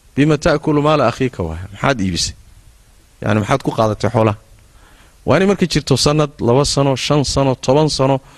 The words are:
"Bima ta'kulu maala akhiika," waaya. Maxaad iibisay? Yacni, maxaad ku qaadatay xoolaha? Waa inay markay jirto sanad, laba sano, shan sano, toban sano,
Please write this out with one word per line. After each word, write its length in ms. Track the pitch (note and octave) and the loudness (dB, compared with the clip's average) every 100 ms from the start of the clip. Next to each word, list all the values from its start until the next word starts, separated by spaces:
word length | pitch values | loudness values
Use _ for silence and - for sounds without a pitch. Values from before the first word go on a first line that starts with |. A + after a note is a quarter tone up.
| _ - | _ 0
"Bima 220 | D3 D3+ | 2 2
ta'kulu 440 | E3+ D3+ D#3 D3 | 2 0 0 0
maala 260 | D3 D#3 A#2 | 2 2 0
akhiika," 360 | - C3 - | 0 -4 -4
waaya. 240 | E2+ D#2+ F#2 | -6 -6 -12
Maxaad 280 | G2 C#3 C3+ | -6 -2 -2
iibisay? 340 | F#2+ E2 - - - - - - _ - _ - | -2 -4 -6 -10 -20 -20 -20 -20 _ -20 _ -8
Yacni, 180 | A2 G#2+ | -2 -2
maxaad 220 | G2+ C#3 | 0 -2
ku 80 | - | -2
qaadatay 380 | C3+ A2 G#2 G#2+ | -2 -2 0 -2
xoolaha? 260 | A2+ A2 G#2 - - - - - - - _ - | 0 0 -2 -10 -20 -20 -20 -20 -20 -20 _ 0
Waa 100 | D3+ | 2
inay 100 | G3 | 2
markay 200 | F#3+ F3 | 0 0
jirto 280 | D3+ C3+ C3 | -2 0 0
sanad, 340 | D3+ D3+ D3 - | 2 0 -2 -2
laba 260 | A#2 B2 C#3+ | 0 2 2
sano, 300 | - C#3 C3 | 0 0 0
shan 280 | - D3 | 0 0
sano, 320 | C3+ - C3+ B2+ | 0 0 0 -2
toban 340 | - C#3 D#3 | 0 2 2
sano, 320 | - C3+ C3+ - | 0 0 0 -4